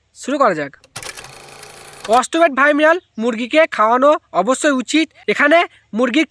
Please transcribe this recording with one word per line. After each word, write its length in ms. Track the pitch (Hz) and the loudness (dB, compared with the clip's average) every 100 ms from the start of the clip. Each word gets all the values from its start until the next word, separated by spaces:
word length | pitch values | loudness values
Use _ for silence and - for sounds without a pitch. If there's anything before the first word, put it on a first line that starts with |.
| _ - | _ -16
শুরু 180 | - 277 | -6 0
করা 140 | 240 156 | 0 0
যাক। 140 | 139 - _ - - - - - - - - - - - - 240 | -8 -12 _ -18 -18 -18 -20 -20 -20 -20 -20 -20 -20 -12 0 0
অস্টোবেট 320 | 247 330 339 262 | 0 0 0 2
ভাইমিনাল 380 | 285 294 302 349 - - | 0 2 2 0 -4 -8
মুরগিকে 400 | 233 220 233 302 320 - | -6 -4 -2 0 0 0
খাওয়ানো 360 | 220 247 285 320 _ 165 | 0 2 2 0 _ -4
অবশ্যই 340 | 196 262 311 262 | -2 0 0 -2
উচিত। 260 | 220 302 311 _ - | -2 -2 -2 _ -6
এখানে 260 | 208 285 330 370 _ _ 208 | 0 2 2 0 _ _ -4
মুরগির 300 | 247 247 320 | -2 0 0